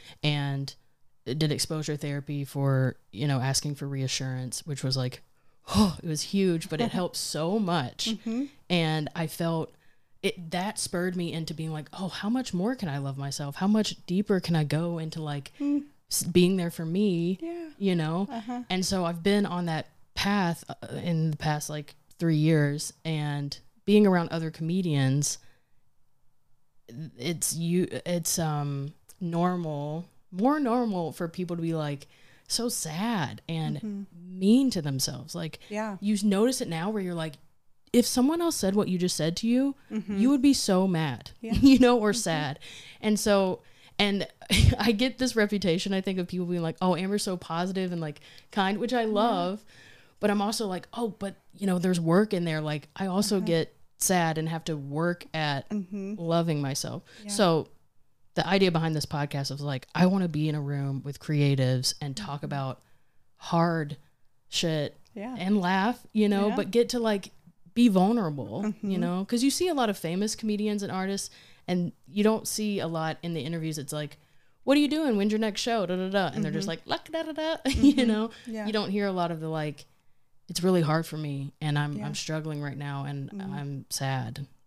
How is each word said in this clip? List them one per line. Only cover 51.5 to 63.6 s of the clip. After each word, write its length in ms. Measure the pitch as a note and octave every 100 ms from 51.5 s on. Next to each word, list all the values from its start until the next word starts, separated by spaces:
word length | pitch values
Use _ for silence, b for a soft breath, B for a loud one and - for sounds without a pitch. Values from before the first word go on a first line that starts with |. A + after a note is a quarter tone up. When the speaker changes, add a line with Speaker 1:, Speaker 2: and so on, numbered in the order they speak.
Speaker 1:
you 140 | - G3
know, 100 | F3+
there's 200 | F#3 F3
work 340 | E3 F3+ G#3+
in 120 | F3+
there." 160 | E3+ D#3
Like, 260 | D3+ D3+ -
I 120 | - F#3+
also 300 | F#3 G#3 G3
Speaker 2:
Uh-huh. 80 |
Speaker 1:
get 300 | E3+ E3 - - - -
sad 400 | - F3+ E3 D#3
and 100 | D#3+
have 160 | E3
to 120 | E3+ D3+
work 480 | C#3 D3 F3 F3 -
at 360 | D#3+ D3+ C#3 -
Speaker 2:
Mm-hmm. 460 | G#3 F3+ G3+ G3 G#3
Speaker 1:
loving 440 | E3 E3+ E3+ D3
myself. 420 | C#3 C3 - C3+ - B
Speaker 2:
Yeah. 60 | G#3
Speaker 1:
So 360 | G#3 F3+ D#3+ - - _ _ _ _ _
the 120 | D#3+ E3
idea 240 | G3 F#3
behind 240 | E3 D#3+
this 100 | D3+
podcast 460 | - D3 D3 C#3 C#3
was 80 | C#3
like, 280 | C#3+ C3 -
I 120 | D#3+
wanna 240 | F3+ G3 F3
be 180 | D3+ D#3
in 80 |
a 60 | D3+
room 400 | C#3 C#3+ C#3 C3+
with 160 | C#3+ -
creatives 760 | - D3 C#3+ C3+ B2+ B2+ B2+ -
and 160 | C#3+
talk 220 | C3 D#3+ C#3+
Speaker 2:
Mm-hmm. 80 |
Speaker 1:
about 360 | C#3+ C#3+ C3 - _ - _ _ _
hard 640 | _ - E3+